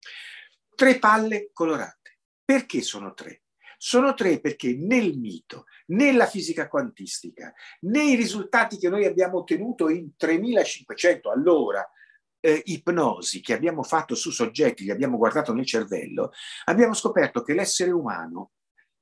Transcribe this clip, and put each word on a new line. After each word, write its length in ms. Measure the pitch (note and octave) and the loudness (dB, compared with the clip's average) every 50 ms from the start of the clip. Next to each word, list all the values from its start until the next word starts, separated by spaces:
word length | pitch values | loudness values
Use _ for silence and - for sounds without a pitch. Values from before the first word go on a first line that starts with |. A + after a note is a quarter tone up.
| - - - - - - - - - - _ _ _ _ _ | -20 -20 -20 -18 -18 -18 -20 -20 -20 -20 _ _ _ _ _
Tre 220 | - C4 C4 B3+ | 4 6 6 6
palle 540 | B3+ - G#3+ G#3+ A3 A3 A3 G#3+ G#3 G#3 - _ | 6 6 4 4 4 2 0 -2 -4 -6 -8 _
colorate. 680 | - E3 D#3+ D3+ B2 G2 - - _ _ - _ _ _ _ _ _ _ | -4 -2 -2 -2 -4 -6 -10 -14 _ _ -20 _ _ _ _ _ _ _
Perché 380 | - C4+ B3+ B3 - - - | 2 2 2 2 -2 -4 -4
sono 320 | - - - G2+ G2 - - | -4 -4 -6 -10 -12 -14 -14
tre? 300 | - - - - - _ _ _ _ _ - - | -16 -18 -18 -20 -20 _ _ _ _ _ -20 -18
Sono 360 | _ - - A#3+ B3 C4+ C#4 C4+ | _ -4 2 4 4 4 4 2
tre 280 | - A3 F3+ D3+ - | 2 2 2 2 2
perché 340 | - C#3+ A2+ - - B2 B2 | 0 -4 -4 -2 -2 -4 -2
nel 420 | C3+ E3 G#3 B3+ B3 G#3+ E3+ D3 | -2 0 0 2 2 2 2 0
mito, 480 | C3 A#2 G#2 F2 - - - - - - _ - - _ | -4 -6 -8 -10 -12 -14 -18 -20 -20 -20 _ -20 -18 _
nella 380 | - E3+ A3+ C#4+ C#4 C4 A#3 G3+ | -2 0 2 4 6 6 4 4
fisica 420 | - - F#3+ D#3+ E3 D#3+ D#3 D3 | 2 0 -4 -6 -4 -4 -4 -6
quantistica, 840 | - - C#3+ B2+ A2 - - - E2+ - - - E2+ - - D#2+ E2 - - - - - - | -4 -2 -4 -4 -4 -8 -14 -12 -12 -12 -12 -12 -14 -18 -18 -20 -20 -20 -20 -20 -20 -16 -10
nei 340 | E3 F#3+ A#3 D4+ D4+ C#4+ B3+ | -4 -2 0 2 4 4 4
risultati 640 | A#3 A3 F3 G3+ G#3 F#3 - - A#3 A3 A3 G#3+ | 4 2 0 -4 -6 -4 0 0 2 2 0 -2
che 120 | - F3+ F3 | -2 -2 0
noi 160 | F#3+ G#3 G3 | 2 2 0
abbiamo 320 | - D#3+ F3+ F#3 F3+ F#3 | 2 2 2 0 0 0
ottenuto 500 | E3+ - - E3 E3 G#3 B3 - - E3 | -4 -4 -2 -4 -2 -2 -4 -4 -2 0
in 300 | D#3 D#3+ F3 D#3 C#3+ - | 0 0 -2 -4 -10 -8
tremilacinquecento 1120 | - E3+ D#3+ E3 F3 G#3+ B3 A#3 F#3+ - - - - - - - - - F3 - - - - | -4 -2 0 0 0 0 2 2 2 2 0 -4 -10 -14 -14 -6 2 2 2 2 2 0 -4
allora, 560 | A2+ C3 D#3 F3 E3 D3 A#2 G2+ G2 G2 - - _ _ _ _ _ _ _ _ _ _ | -2 2 4 4 4 4 4 0 -2 -4 -6 -8 _ _ _ _ _ _ _ _ _ _
eh, 200 | - D#3+ D#3 D#3 - | 2 2 2 2 0
ipnosi 720 | G3 E3 C#3+ - F3 F3 E3+ D3 A#2 G2 F2 D#2+ - - F#2+ | -4 -8 -4 -2 -2 0 2 2 2 0 -2 -6 -8 -8 -6
che 140 | - - - | -4 -4 -2
abbiamo 300 | D3 D#3 E3+ E3 D3 B2+ | 0 0 -2 -2 -4 -4
fatto 320 | - D#3+ D#3+ E3 - A3+ | -2 -2 -2 -2 -2 -4
su 160 | - - E3 | -6 -4 -4
soggetti, 520 | - - A#2 A2 A2+ C#3 D3+ A#2+ - - G2 | -4 -2 -4 -2 0 0 0 0 0 -2 -6
li 80 | G2+ | -6
abbiamo 260 | G2+ A2+ C#3 B2+ B2 | -4 -2 -2 -2 0
guardato 360 | G#2+ A2+ G#2+ - D3+ - A#2+ A2 | 2 2 2 2 0 -2 -2 -2
nel 120 | B2+ B2+ | -2 -2
cervello, 680 | - - A2+ G#2 G2 G2 E2 - - G2 - - - - - - - - - - | -2 -2 -2 -2 -4 -6 -8 -8 -6 -6 -6 -6 -6 -8 -12 -16 -16 -16 -6 -4
abbiamo 280 | D3 F3 A3 A#3+ A3 G#3+ | 0 4 4 4 4 2
scoperto 480 | - - A3 - F3 C#3+ - - - | 0 -2 0 2 2 2 2 0 -2
che 120 | - - D3+ | -2 -2 -2
l'essere 380 | F#3+ F#3+ - - - F3+ F3+ | -2 -2 -2 -2 0 0 0
umano 600 | F3 E3+ C#3 A2+ F#2 E2+ E2 E2 E2+ F2 - - _ _ _ _ _ _ _ _ _ _ | 0 0 -2 -4 -6 -6 -8 -10 -12 -12 -14 -14 _ _ _ _ _ _ _ _ _ _